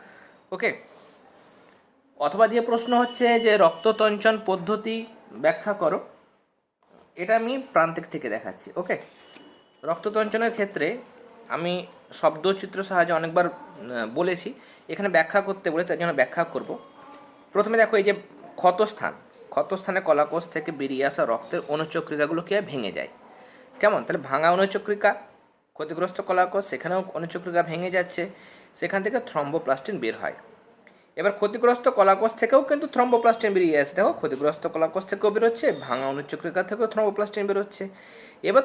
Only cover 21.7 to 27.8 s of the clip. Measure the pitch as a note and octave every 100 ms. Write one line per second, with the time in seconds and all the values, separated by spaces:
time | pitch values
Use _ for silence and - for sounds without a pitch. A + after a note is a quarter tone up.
21.7 | D3+ D#3+ E3 D#3 D3 D3 E3 E3+ G3+ E3+
22.7 | C#3+ G2+ D#2+ C2 - - - - - -
23.7 | - G#3 F3+ A#2 E3 C3 C#3 E3 F3+ G3
24.7 | G3+ - G3+ G#3 - - _ _ _ _
25.7 | - D3+ E3 F3+ F3+ F#3+ F#3 F3+ G3 G3
26.7 | B2+ E3 F#3 F#3 D#3+ E3+ - F3+ E3+ E3
27.7 | E3